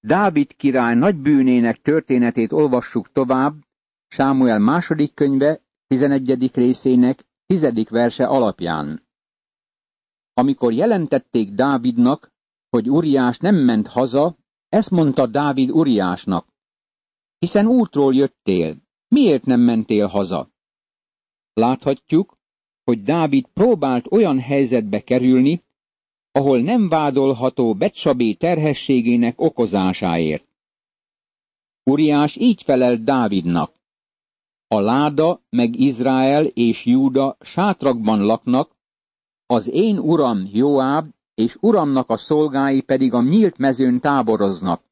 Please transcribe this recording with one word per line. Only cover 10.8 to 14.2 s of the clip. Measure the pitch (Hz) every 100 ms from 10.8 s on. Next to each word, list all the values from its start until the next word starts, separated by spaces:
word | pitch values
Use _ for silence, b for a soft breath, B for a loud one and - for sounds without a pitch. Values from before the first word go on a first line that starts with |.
| 208 208 160 139 - 120 104
Dávidnak, | 101 131 135 120 117 120 147 _ _ _ _ _
hogy | 123 110
Uriás | 143 160 139 123 120
nem | 175
ment | 196 127 110 104
haza, | - 131 127